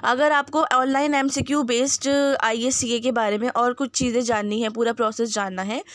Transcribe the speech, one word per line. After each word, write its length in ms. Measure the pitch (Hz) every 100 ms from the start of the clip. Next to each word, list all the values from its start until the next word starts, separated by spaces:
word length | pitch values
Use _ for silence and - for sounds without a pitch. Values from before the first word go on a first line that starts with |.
अगर 280 | 220 254 302
आपको 300 | 294 285 311
ऑनलाइन 520 | 311 254 262 269 294
एमसीक्यू 480 | 277 277 277 254 294
बेस्ड 760 | 247 233 269 - 269 277 277 277
आईएसीए 600 | 226 226 247 - 240 233
के 120 | 247
बारे 260 | 233 214 214
में 100 | 247
और 240 | - 247
कुछ 180 | 247 269
चीज़ें 300 | - 247 233
जाननी 420 | 233 214 208 214
है, 60 | 220
पूरा 240 | 226 233
प्रोसेस 420 | 226 220 220 233
जानना 280 | 214 196 185
है, 220 | 196 247 -